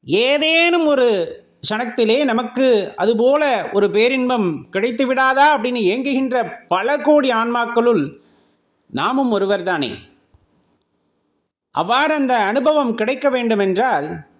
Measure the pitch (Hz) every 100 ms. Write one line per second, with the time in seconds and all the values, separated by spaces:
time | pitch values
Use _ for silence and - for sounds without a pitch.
0 | - 185 247 294 311 330 339 349 311 285
1 | 240 202 165 - _ _ - 214 240 240
2 | 220 240 285 226 226 240 262 220 185 -
3 | 190 233 247 294 294 233 160 196 208 202
4 | 233 262 247 247 185 151 - 190 233 240
5 | 262 262 262 262 285 294 233 247 190 226
6 | 269 269 262 247 202 - - 180 214 294
7 | 240 294 269 226 233 240 233 214 240 220
8 | 139 - _ _ _ _ _ _ _ 127
9 | 175 262 262 208 196 202 175 170 131 -
10 | - _ _ _ _ _ _ _ _ _
11 | _ _ _ _ _ _ _ - 170 247
12 | 302 302 269 247 196 233 277 302 262 226
13 | 214 277 285 254 233 214 196 185 254 165
14 | 151 170 -